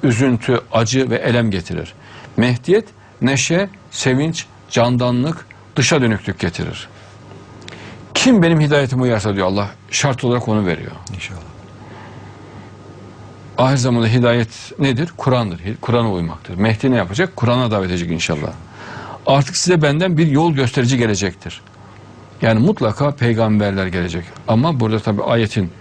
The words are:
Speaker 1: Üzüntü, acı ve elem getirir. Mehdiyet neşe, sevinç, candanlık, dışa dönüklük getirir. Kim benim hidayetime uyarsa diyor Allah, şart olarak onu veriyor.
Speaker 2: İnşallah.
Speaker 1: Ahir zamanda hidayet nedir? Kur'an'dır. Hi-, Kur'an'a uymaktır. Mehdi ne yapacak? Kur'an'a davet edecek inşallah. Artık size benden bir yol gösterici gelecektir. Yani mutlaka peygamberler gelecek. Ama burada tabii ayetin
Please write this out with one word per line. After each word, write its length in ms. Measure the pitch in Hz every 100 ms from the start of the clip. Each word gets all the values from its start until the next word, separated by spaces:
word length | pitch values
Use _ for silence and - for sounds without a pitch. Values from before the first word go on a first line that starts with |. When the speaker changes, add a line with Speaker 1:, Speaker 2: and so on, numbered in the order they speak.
Speaker 1:
Üzüntü, 580 | 143 113 135 120 - 123 -
acı 380 | 113 113 131 127
ve 60 | 113
elem 340 | - 120 117
getirir. 440 | 95 85 82 80 - - - - -
Mehdiyet 520 | 120 123 - 196 220 - - -
neşe, 460 | 120 139 - 170 196 - -
sevinç, 560 | - - 127 156 165 - - -
candanlık, 760 | - 117 123 123 123 139 160 - - - -
dışa 260 | 127 160
dönüklük 360 | 123 104 - 95
getirir. 500 | 92 - 85 85 - - - - - - - - - - - - -
Kim 280 | - 254 233
benim 180 | 165 165
hidayetime 420 | 151 147 135 127
uyarsa 320 | 127 113 104
diyor 120 | 98 92
Allah, 220 | 98 101 - -
şart 340 | - 143 123
olarak 240 | 127 120 113
onu 180 | 107 98
veriyor. 260 | 80 - - -
Speaker 2:
İnşallah. 260 | 95 - 98 - - - - - - - - - - - - - - - - - - - - - -
Speaker 1:
Ahir 180 | 127 139
zamanda 300 | 127 120 113
hidayet 640 | 123 120 120 117 - - -
nedir? 340 | 143 120 170 -
Kur'an'dır. 420 | - 127 110 85
Hi-, 180 | 87 113
Kur'an'a 320 | - 117 117
uymaktır. 420 | 92 82 80 -
Mehdi 360 | 90 107 110 139
ne 60 | 123
yapacak? 400 | 87 101 180 -
Kur'an'a 340 | 120 123 123
davet 200 | 107 92
edecek 200 | 90 87
inşallah. 420 | 82 - 78 - - - - - - - - -
Artık 300 | 135 143 180
size 260 | - 180
benden 360 | 151 143 185 160
bir 80 | 165
yol 260 | 139 170
gösterici 460 | 143 127 139 120 131
gelecektir. 640 | 117 101 98 90 - - - - - - - - - -
Yani 180 | 113 110
mutlaka 500 | 143 214 113 104 143
peygamberler 760 | 143 120 113 113 107 104 98 95
gelecek. 380 | 90 87 87 85 - -
Ama 320 | 113 151 143
burada 180 | 113 107
tabii 240 | 104 104
ayetin 500 | - 117 107 - 90 -